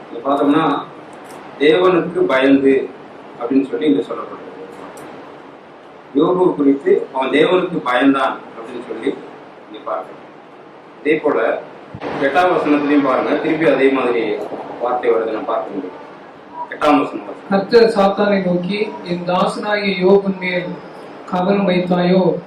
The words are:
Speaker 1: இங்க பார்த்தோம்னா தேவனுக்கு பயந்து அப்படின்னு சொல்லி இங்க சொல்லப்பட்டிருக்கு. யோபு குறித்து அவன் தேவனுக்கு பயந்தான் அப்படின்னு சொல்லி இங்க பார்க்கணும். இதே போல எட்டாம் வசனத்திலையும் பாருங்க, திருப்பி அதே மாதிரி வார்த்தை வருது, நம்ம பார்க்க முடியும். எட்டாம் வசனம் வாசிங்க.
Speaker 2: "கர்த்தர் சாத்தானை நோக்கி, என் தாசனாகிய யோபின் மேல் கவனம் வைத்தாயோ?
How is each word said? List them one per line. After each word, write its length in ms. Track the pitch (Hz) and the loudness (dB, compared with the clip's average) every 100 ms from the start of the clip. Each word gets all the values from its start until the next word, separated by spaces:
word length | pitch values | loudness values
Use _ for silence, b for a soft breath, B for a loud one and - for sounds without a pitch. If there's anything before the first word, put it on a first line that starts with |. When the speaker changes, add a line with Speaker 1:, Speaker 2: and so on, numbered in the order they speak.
Speaker 1:
இங்க 160 | - 117 | -12 -6
பார்த்தோம்னா 420 | 135 143 143 151 156 139 - - - - - - - - | -2 2 4 4 2 -2 -8 -16 -20 -20 -18 -18 -18 2
தேவனுக்கு 640 | 147 180 185 170 - 185 | 4 6 4 2 0 -2
பயந்து 520 | 180 131 135 135 135 131 - - - - - - | 2 4 4 6 4 2 0 -12 -20 -20 -20 -10
அப்படின்னு 280 | 117 135 - | 0 0 0
சொல்லி 160 | - 92 | -2 0
இங்க 160 | 90 | 0
சொல்லப்பட்டிருக்கு. 680 | - - - - - - - - - - - - - - - - - - - - - | -2 -8 -10 -14 -16 -16 -16 -16 -18 -18 -18 -18 -18 -20 -20 -20 -20 -20 -20 -20 -6
யோபு 400 | 135 180 180 175 | 0 0 2 2
குறித்து 380 | 143 139 135 190 202 - | 2 2 2 2 0 0
அவன் 180 | 131 131 | -4 0
தேவனுக்கு 480 | 143 165 180 175 160 | 2 4 2 0 -4
பயந்தான் 520 | 127 127 139 135 135 - - | -2 2 4 4 0 -4 -14
அப்படின்னு 360 | 113 113 123 - | -16 -14 -14 -12
சொல்லி 220 | 113 - - - - - - | -6 -6 -6 -14 -18 -20 -20
இங்க 160 | - - | -20 -14
பார்க்கணும். 400 | - 92 - - - - - - - - - - | -8 -8 -8 -18 -20 -20 -20 -20 -20 -20 -20 -6
இதே 140 | 147 160 | -2 0
போல 220 | 151 113 - - - - - - - - | 0 0 0 -2 -8 -20 -18 -12 -8 -2
எட்டாம் 300 | 139 180 180 | 0 2 2
வசனத்திலையும் 520 | 165 151 147 143 147 | 2 2 2 4 2
பாருங்க, 300 | 139 151 147 | 2 0 0
திருப்பி 320 | 147 160 156 160 | -2 0 2 2
அதே 220 | 131 135 | 4 4
மாதிரி 320 | 135 120 117 107 104 - - - - | 4 0 0 -2 -4 -6 -10 -12 -6
வார்த்தை 300 | 120 123 120 | -4 0 2
வருது, 200 | 113 110 | 0 0
நம்ம 200 | 107 95 | -4 -4
பார்க்க 220 | 95 92 | -4 -4
முடியும். 240 | 98 90 - - - - - - - - | -8 -10 -14 -18 -20 -20 -20 -18 -14 -12
எட்டாம் 280 | - 151 139 | -2 2 2
வசனம் 280 | 123 113 - | 0 -6 -12
வாசிங்க. 240 | - - | -16 -2
Speaker 2:
"கர்த்தர் 420 | 196 - 233 220 196 | -2 4 6 6 4
சாத்தானை 420 | 196 202 202 196 180 | 2 2 2 2 2
நோக்கி, 320 | 175 180 208 220 - | 0 -2 -4 -4 -6
என் 220 | 180 175 175 | -6 -6 -2
தாசனாகிய 680 | 180 - 156 208 208 202 180 | 0 0 -2 -4 -2 -2 2
யோபின் 400 | 185 196 196 180 | 6 6 4 -4
மேல் 320 | 180 180 175 175 - - - - - | -4 -4 -6 -12 -14 -18 -18 -18 -6
கவனம் 380 | 180 185 202 185 | -2 0 2 2
வைத்தாயோ? 560 | 180 180 180 180 190 175 - | 0 2 2 4 4 2 0